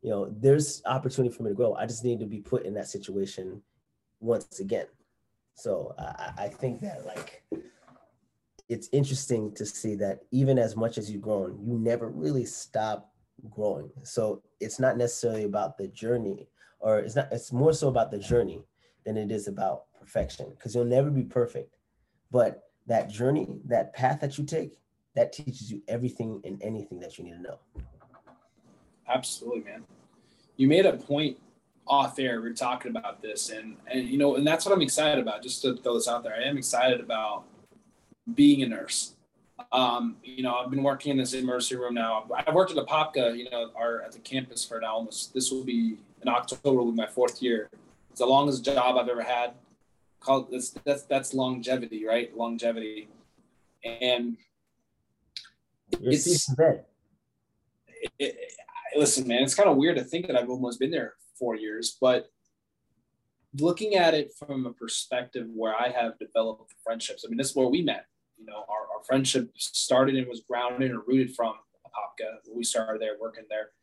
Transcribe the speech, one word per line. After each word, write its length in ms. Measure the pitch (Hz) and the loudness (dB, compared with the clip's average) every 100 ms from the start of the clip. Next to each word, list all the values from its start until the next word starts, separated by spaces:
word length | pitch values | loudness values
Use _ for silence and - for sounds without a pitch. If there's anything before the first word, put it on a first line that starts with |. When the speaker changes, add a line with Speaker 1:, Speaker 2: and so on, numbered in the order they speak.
Speaker 1:
you 80 | 117 | -2
know, 240 | 104 - 107 | -2 -2 2
there's 420 | 131 147 147 - - | 6 6 4 -4 -2
opportunity 480 | 131 135 135 123 | -2 -2 0 0
for 100 | 120 | 0
me 80 | 113 | -4
to 40 | 101 | 2
grow. 180 | 120 | 2
I 120 | - 113 | 2 -4
just 180 | 113 | -4
need 160 | 123 117 | -2 -2
to 60 | 104 | -4
be 140 | 104 | -10
put 240 | 101 127 - | -4 -4 -4
in 80 | |
that 160 | 104 - | -8 -8
situation 720 | 101 101 98 98 - 92 104 _ _ _ _ _ _ | -10 -6 -4 -4 -6 -12 -12 _ _ _ _ _ _
once 400 | 113 113 - - | -2 -2 -2 -10
again." 280 | 98 104 - _ _ _ _ _ _ _ | -4 -4 -4 _ _ _ _ _ _ _
So 400 | 113 95 - - | -4 -4 -6 -10
I, 60 | |
I, 400 | - - - - 101 | -12 -10 -12 -8 -10
I 20 | |
think 320 | - 131 113 | -6 -6 -6
that, 240 | 202 - 90 | -10 -10 -12
like, 380 | 90 - - _ - - _ _ - _ _ _ _ _ _ _ | -12 -14 -18 _ -12 -12 _ _ -20 _ _ _ _ _ _ _
it's 180 | 117 - | -8 0
interesting 600 | 139 139 127 - 117 107 101 | 2 2 -2 -2 -2 -2 -6
to 100 | 107 | -10
see 300 | - 110 101 | -6 -6 -2
that 260 | 101 95 - | -2 -4 -2
even 260 | 127 135 131 | 2 4 4
as 160 | 113 107 | 2 0
much 220 | 113 117 | -2 -2
as 120 | 104 | -8
you've 120 | 104 | -8
grown, 360 | 104 104 92 101 | -2 -2 -2 -6
you 180 | 107 117 | -4 -2
never 300 | 113 117 113 | 0 0 -2
really 380 | - 151 139 113 | -4 -2 0 -2
stop 680 | - - 110 110 104 - _ _ - 107 | -8 -6 -2 -2 -4 -8 _ _ -20 -18
growing. 400 | 107 104 80 - - | -4 -2 -2 -8 -16
So 380 | - - 107 - _ _ | -8 -2 -2 -2 _ _
it's 200 | 110 - | -10 0
not 160 | 131 120 | 2 2
necessarily 480 | 120 - 117 110 | 0 0 -2 -2
about 340 | 104 101 101 - | -2 0 -2 -6
the 100 | 98 | -12
journey, 600 | - 110 120 104 98 - _ _ _ | -8 -2 -2 -2 -8 -12 _ _ _
or 200 | 110 107 | 2 2
it's 160 | - 117 | 2 -2
not, 140 | - | 0
it's 200 | 120 - | -4 -4
more 220 | 123 151 | 4 4
so 140 | 156 143 | 6 4
about 220 | 123 113 | 2 0
the 80 | 101 | -2
journey 440 | 95 120 101 80 - _ _ _ 107 | 2 2 2 -4 -16 _ _ _ -6
than 120 | 107 | -4
it 140 | 104 | -2
is 160 | 110 104 | -4 -4
about 380 | 98 98 64 - _ | -2 -2 -2 -8 _
perfection, 560 | - 113 98 - - - | -6 -4 -4 -6 -14 -12
'cause 160 | 120 113 | -4 0
you'll 100 | 120 | 4
never 240 | 123 143 | 4 4
be 140 | 139 | 2
perfect. 540 | 123 127 117 - - _ _ _ _ _ _ | 0 0 0 -2 -12 _ _ _ _ _ _
But 380 | 123 117 - _ _ - | 4 4 2 _ _ -2
that 240 | 113 98 | 0 0
journey, 500 | 104 123 151 - - 135 | 0 2 2 0 -8 0
that 260 | 117 - | 0 0
path 280 | - 127 147 | 0 0 0
that 160 | 143 135 | -4 -6
you 80 | 143 | -4
take, 340 | 160 - - _ _ _ 113 | -4 -6 -12 _ _ _ 0
that 180 | 120 | 0
teaches 380 | - 147 - 107 | 0 -10 -10 -10
you 100 | 101 - | -10 -6
everything 520 | 117 123 - 113 107 85 | -4 -4 -4 -6 -6 -10
and 160 | 95 | -10
anything 380 | 104 110 101 90 | -8 -8 -10 -12
that 180 | 87 - | -14 -14
you 60 | |
need 100 | 87 | -16
to 80 | 85 | -14
know. 180 | 90 - _ - - - - - _ _ _ _ _ _ _ _ - | -14 -16 _ -16 -16 -18 -20 -20 _ _ _ _ _ _ _ _ -2
Speaker 2:
Absolutely, 560 | 127 131 - 117 120 | -2 -2 -8 -6 -6
man. 200 | 104 117 - - _ _ _ _ _ - | -8 -16 -18 -20 _ _ _ _ _ 2
You 100 | 131 | 6
made 180 | 165 190 | 8 6
a 100 | 131 | 4
point 440 | - 143 151 - _ _ _ _ - | -2 0 0 -4 _ _ _ _ 2
off 320 | 139 127 - | 2 2 0
air. 200 | 131 117 | -2 -2
We 100 | 113 | -6
were 60 | 117 | -4
talking 400 | 123 123 123 113 | -4 -4 -6 -6
about 240 | 113 - | -6 -10
this, 260 | 110 107 - | -10 -6 -6
and, 280 | 110 110 110 - | -8 -14 -16 -8
and, 200 | 127 123 | -6 -2
you 120 | 135 | 4
know, 160 | 143 135 | 4 4
and 100 | 151 | 2
that's 180 | 160 | 2
what 120 | 196 190 | 4 4
I'm 60 | |
excited 360 | 139 - 156 143 | 4 4 4 4
about. 220 | 113 104 | 0 -4
Just 220 | 127 - | -8 -2
to 120 | 131 117 | -2 0
throw 180 | 123 117 | 0 0
this 120 | 120 | 0
out 140 | 120 | -2
there, 140 | 117 110 | -4 -4
I 80 | |
am 120 | 131 143 | -2 -2
excited 440 | - 123 127 120 | -2 2 4 2
about 440 | 113 113 110 104 - - _ _ _ _ _ _ - 117 | 0 -4 -4 -6 -12 -20 _ _ _ _ _ _ -8 6
being 260 | 147 143 | 8 8
a 60 | 127 | 2
nurse. 480 | 110 - - - - _ _ _ - - | -4 -4 -4 -4 -12 _ _ _ -20 -2
Um, 460 | 127 127 120 117 113 | 2 2 2 -2 -4
you 200 | - 127 | -14 -4
know, 100 | 127 123 | -2 -2
I've 140 | 127 | -2
been 140 | 135 | 0
working 260 | 139 135 147 | 0 0 0
in 60 | 135 | 0
this 160 | 127 | 0
emergency 420 | 131 127 123 120 127 | -2 -2 -2 -4 -4
room 200 | 123 120 | -4 -2
now. 340 | 113 110 107 120 | -2 -2 -4 -2
I've 180 | 156 | 2
worked 160 | 165 185 | 4 4
at 60 | 160 | 2
the 100 | 127 | 0
Apopka, 500 | 156 156 143 120 120 | 0 0 2 0 0
you 140 | 123 | -6
know, 220 | 120 113 113 | -6 -6 -2
our, 280 | 117 117 | -2 -2
at 80 | 113 | -8
the 80 | 113 | -14
campus 440 | - 135 127 117 | -6 -6 -6 -8
for 160 | - 113 | -6 -6
now 140 | 110 | -4
almost, 400 | 113 113 - - | -4 -6 -8 -6
this 180 | 131 127 | -2 -2
will 120 | 131 | -2
be, 340 | 127 117 113 107 - _ | -2 0 0 -2 -14 _
in 60 | 123 | 0
October 500 | 120 - - 143 127 | 0 0 -2 4 4
will 140 | 117 | 4
be 40 | 113 | 0
my 120 | 107 | -2
fourth 340 | - 123 - | 2 2 2
year. 280 | 123 113 107 - - _ _ | 0 0 -2 -14 -20 _ _
It's 80 | - | -2
the 80 | 120 | 6
longest 360 | 135 147 127 | 6 6 2
job 340 | 127 139 123 127 | 2 4 4 4
I've 120 | 117 | 2
ever 140 | 120 | -2
had. 300 | 113 123 120 - _ _ _ _ _ _ | 0 0 -2 -6 _ _ _ _ _ _
Call, 240 | - 135 | 2 2
that's, 260 | 131 127 123 - - | 2 -6 -6 -6 -2
that's, 180 | 139 | -2
that's 300 | - 135 135 | 2 0 0
longevity, 720 | 135 127 127 117 131 117 107 110 | -2 0 -2 -2 -2 -2 -6 2
right? 300 | 117 120 110 | 2 0 -4
Longevity. 720 | 117 117 117 113 110 107 107 - _ _ _ _ _ _ | -4 0 0 0 -4 -10 -16 -20 _ _ _ _ _ _
And 540 | 117 117 127 123 120 117 _ _ _ _ _ _ _ _ _ - - _ _ _ _ - | -12 -2 2 2 0 -6 _ _ _ _ _ _ _ _ _ -20 -20 _ _ _ _ -2
Speaker 1:
You're 120 | 120 | 2
Speaker 2:
it's 120 | 143 165 | 2 4
Speaker 1:
seasoned 320 | 160 - 127 | 2 2 4
vet. 320 | 160 - - _ _ _ _ _ _ _ _ _ _ | 6 4 -4 _ _ _ _ _ _ _ _ _ _
Speaker 2:
it, 240 | - - _ | -12 -12 _
it, 340 | 139 - - - - - - 147 | -6 -6 -14 -16 -18 -16 -2 4
listen, 320 | 143 131 127 | 4 4 2
man, 160 | 120 | 2
it's 120 | 131 - | 2 6
kinda 160 | 202 | 6
weird 240 | 135 156 147 | 8 6 2
to 60 | |
think 240 | - 170 180 | -2 -4 0
that 80 | 127 | 0
I've 140 | 120 | 0
almost 300 | 127 123 117 | -2 -4 -2
been 120 | 135 | -4
there 220 | 165 117 - _ - | -2 -4 -10 _ -6
four 180 | 123 110 | -4 -4
years, 420 | 107 107 117 - | -6 -6 -6 2
but 260 | 127 127 - _ _ _ _ _ _ _ _ _ _ _ _ 139 | 4 4 0 _ _ _ _ _ _ _ _ _ _ _ _ 0
looking 360 | 160 175 214 196 | 2 2 2 6
at 180 | 170 | 6
it 180 | 156 143 | 4 0
from 320 | - 147 135 127 | -8 -8 -6 -6
a 80 | |
perspective 720 | 117 113 - - 123 120 131 113 | -8 -8 -6 -4 -4 -4 -8 -8
where 220 | 113 110 107 | -4 -2 0
I 140 | 123 | 0
have 300 | 123 117 - | 0 -2 -4
developed 540 | 107 113 113 110 - - | -4 0 0 -4 -14 -12
friendships, 400 | - 113 - - 113 | -6 -6 -6 -10 -6
I 40 | |
mean, 80 | 117 | -4
this 140 | 135 | -2
is 40 | 143 | 2
where 120 | 127 | 2
we 140 | 147 | 4
met. 240 | 156 101 - _ _ _ | 0 -4 -8 _ _ _
You 80 | 110 | -16
know, 200 | 107 - | -14 -8
our, 180 | 107 107 107 | -8 -6 -10
our 60 | - | 0
friendship 460 | 131 131 131 120 - | 0 2 0 -2 -8
started 580 | - - - 127 135 131 | -6 -4 2 4 6 2
and 120 | 123 | -2
was 140 | 113 | -8
grounded 500 | _ 120 123 123 131 | _ -4 -2 0 -2
and 100 | 117 110 | -2 2
rooted 280 | 131 127 - | 2 2 0
from 200 | 117 107 _ _ - | -4 -4 _ _ -14
Apopka. 520 | - 104 - 110 113 - | -10 -10 -8 -10 -10 -12
We 100 | 117 | -6
started 380 | 117 117 110 107 | -2 -2 -2 -4
there, 160 | 110 104 | -4 -4
working 260 | 113 113 107 | -8 -10 -8
there. 200 | 107 107 _ | -8 -8 _